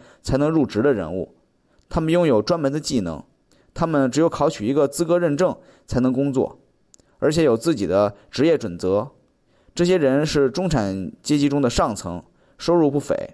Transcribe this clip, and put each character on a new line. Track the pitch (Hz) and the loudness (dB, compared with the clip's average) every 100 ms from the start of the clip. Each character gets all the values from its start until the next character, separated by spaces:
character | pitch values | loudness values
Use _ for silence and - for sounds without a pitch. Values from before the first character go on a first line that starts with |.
| - _ | -14 _
才 | - 131 | -4 0
能 | 147 | 2
入 | 160 127 | 2 0
职 | 135 | 2
的 | 143 | 2
人 | 107 80 92 | 0 -4 -8
物， | - _ _ _ _ _ _ | -10 _ _ _ _ _ _
他 | 170 | -4
们 | 160 | 0
拥 | 170 165 | 2 4
有 | 110 | 2
专 | 110 170 | 2 0
门 | 135 | -2
的 | 151 | -4
技 | 147 127 | -4 -4
能， | 87 73 - _ _ _ _ | -4 -8 -14 _ _ _ _
他 | - 165 | -4 0
们 | 147 131 | 2 2
只 | 135 | 2
有 | 165 | 0
考 | - 147 | 2 -2
取 | - 107 | 0 -2
一 | |
个 | 143 139 | 0 0
资 | - 165 | 0 0
格 | 175 | 0
认 | 170 143 | 0 0
证 | 175 - - _ - | 0 -2 -14 _ -6
才 | 127 | -2
能 | 131 | 0
工 | 127 143 | 0 -2
作， | 127 - - _ _ _ _ _ _ | -2 -2 -6 _ _ _ _ _ _
而 | 147 | 0
且 | 156 | 2
有 | 151 113 | 2 2
自 | 170 | 0
己 | 147 85 | -2 0
的 | 95 104 - _ | 2 0 -2 _
职 | - 160 | 0 2
业 | 151 | 2
准 | 107 87 | -2 -4
则。 | 92 101 135 - _ _ _ _ _ | -2 0 -2 -10 _ _ _ _ _
这 | - 175 | -2 0
些 | 185 | 2
人 | 135 139 151 | 2 2 0
是 | 151 131 | 2 0
中 | 170 185 | 0 -2
产 | 127 101 95 90 - | -2 -2 -6 -8 -10
阶 | - 147 | -2 0
级 | 143 | 0
中 | 143 | 0
的 | 123 | 0
上 | 196 156 104 | 0 -2 -4
层， | 87 87 - _ _ - | -10 -12 -14 _ _ -8
收 | - | 0
入 | 170 147 | 2 2
不 | 143 | 0
菲， | 139 - - | -2 -4 -6